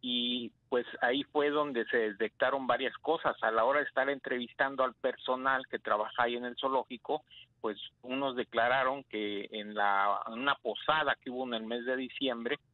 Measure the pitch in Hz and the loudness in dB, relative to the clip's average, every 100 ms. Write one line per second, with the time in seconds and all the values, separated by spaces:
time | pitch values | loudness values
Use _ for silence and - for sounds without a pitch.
0 | 127 123 120 123 117 _ _ 123 117 - | -2 -2 0 -2 -6 _ _ -2 -2 -2
1 | 123 135 139 151 147 147 147 120 110 123 | 0 0 0 2 2 2 2 0 2 2
2 | 110 98 107 _ 131 135 127 120 127 - | 2 0 -2 _ 2 2 0 0 0 -4
3 | 143 160 151 113 113 113 117 143 131 - | -2 0 0 0 2 4 4 4 2 0
4 | 135 139 - 127 120 - 139 135 131 117 | 0 0 -2 -4 -4 -2 -2 2 0 0
5 | 131 123 - 127 131 131 131 113 - 107 | -2 -2 -2 0 2 0 -2 -8 0 0
6 | 107 - 120 120 123 120 139 131 113 123 | 0 2 0 0 -6 -4 0 0 -2 -10
7 | - 151 _ - - _ 110 107 - _ | -6 -6 _ -20 -20 _ -6 -6 -10 _
8 | - 131 135 123 110 117 117 131 131 139 | -8 -4 -2 -2 -2 2 4 4 2 0
9 | 135 107 104 101 101 110 104 107 101 98 | -6 -4 -4 -4 -6 -10 -8 0 2 4
10 | 101 98 - 113 139 139 123 104 - 156 | 2 0 -4 -4 -2 -2 -2 -4 0 0
11 | 147 120 - 123 127 117 110 120 120 131 | 2 -2 -4 -6 -4 -4 -4 -4 -2 -4
12 | 127 - 135 117 117 143 _ | -4 -4 -2 -2 -4 -6 _